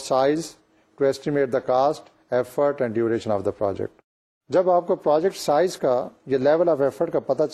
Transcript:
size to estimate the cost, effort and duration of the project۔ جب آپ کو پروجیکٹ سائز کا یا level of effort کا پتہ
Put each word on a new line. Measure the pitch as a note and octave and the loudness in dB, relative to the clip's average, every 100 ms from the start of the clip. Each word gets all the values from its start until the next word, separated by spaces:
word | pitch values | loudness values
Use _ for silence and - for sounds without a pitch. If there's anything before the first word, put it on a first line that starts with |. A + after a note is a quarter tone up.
| - | 0
size | C3 C3+ D#3 D#3+ - _ _ _ - | 2 2 0 -4 -16 _ _ _ 0
to | C#3 | 0
estimate | C3 D#3+ C#3+ C3 B2+ | 0 -2 -2 0 -2
the | B2+ B2+ | 0 2
cost, | C#3+ D#3 - _ - B2 | 2 -2 -10 _ -4 -2
effort | A#2+ - C#3+ C3+ A#2+ | -2 0 0 0 -2
and | A2 | 0
duration | A2+ A2+ A2 | 0 -2 -2
of | G2+ | -2
the | G2+ - | -2 -2
project۔ | G2+ G2 G#2 _ _ _ _ _ - | -4 -4 -8 _ _ _ _ _ -2
جب | D#3 F#3 | 0 2
آپ | F3 F3 | 2 0
کو | F3+ | -2
پروجیکٹ | D#3+ D3+ F#3 - | 2 2 0 -2
سائز | - D3 F3+ - | 0 2 0 0
کا | C#3+ B2 - _ - | 0 0 -4 _ -4
یا | C3 | 0
level | C3+ D#3+ F3 | 2 2 2
of | C#3+ | 2
effort | C#3 - E3+ | 0 -2 -4
کا | D3+ | -4
پتہ | A2+ C3+ D3+ | -2 -2 0